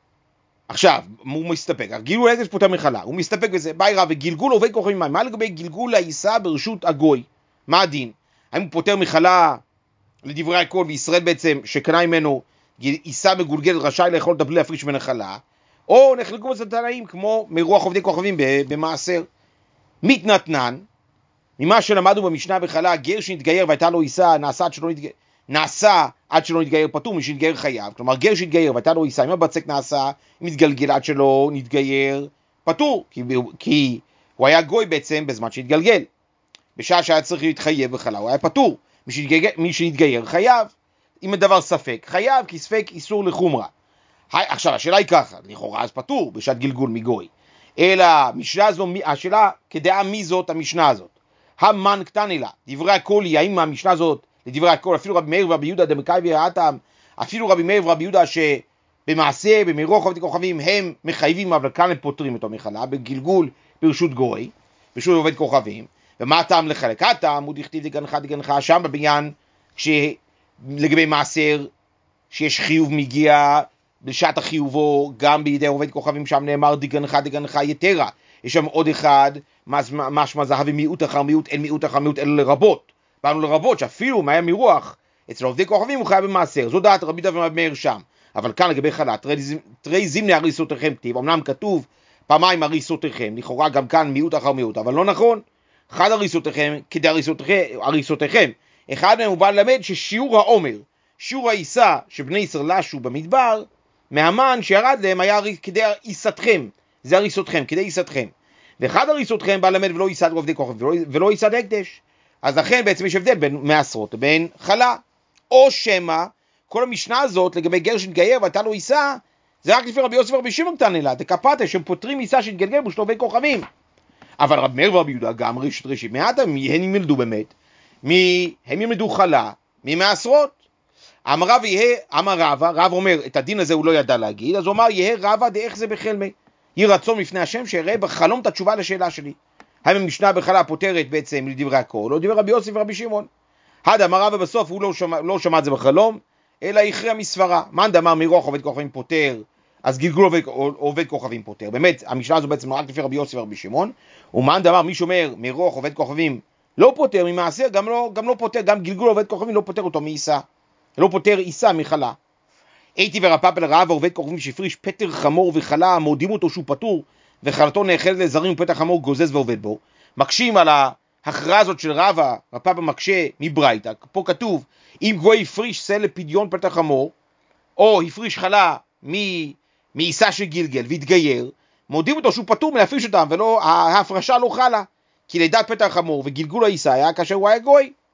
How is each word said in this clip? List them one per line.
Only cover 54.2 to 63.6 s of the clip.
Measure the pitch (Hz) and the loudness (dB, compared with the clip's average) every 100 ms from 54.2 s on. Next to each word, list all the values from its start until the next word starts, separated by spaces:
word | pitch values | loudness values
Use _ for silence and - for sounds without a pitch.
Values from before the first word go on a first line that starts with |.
| _ _ - | _ _ -12
לדברי | 135 170 | 0 2
הכל, | 160 185 165 | 2 0 -2
אפילו | 190 185 | 0 -2
רבי | 156 | 0
מאיר | 170 185 | 0 0
ורבי | 160 147 | 0 -2
יהודה | 180 165 | 0 0
דמקאי | 147 139 180 | 0 -2 -2
ויראת | 170 156 170 170 | 0 0 0 0
העם, | 156 139 - _ _ - | 0 -2 -10 _ _ -12
אפילו | - 226 220 | -10 -4 0
רבי | 180 | 2
מאיר | 170 208 170 | 2 2 2
ורבי | 165 | 0
יהודה | 170 190 165 | 2 2 2
שבמעשה, | 170 156 139 - _ _ _ - 156 151 131 202 214 185 | 2 0 0 -6 _ _ _ -4 2 2 2 4 4 4
במרוח | 151 156 202 175 | 0 2 2 2
עובדי | 175 | -2
כוכבים, | 170 175 185 165 | -4 -4 -4 -2
הם | 156 202 185 - 160 | 0 0 -2 -8 -8
מחייבים, | 160 147 170 196 | -2 0 0 0
אבל | 160 135 | -2 0
כאן | - 175 | 0 0
הם | 156 | 0
פוטרים | 147 143 143 | -6 -6 -6
אותו | 120 110 | -6 -8
מחלה, | 107 107 104 131 | -10 -10 -8 -8
בגלגול | 135 120 135 143 190 151 - | -8 -8 -6 0 2 0 -4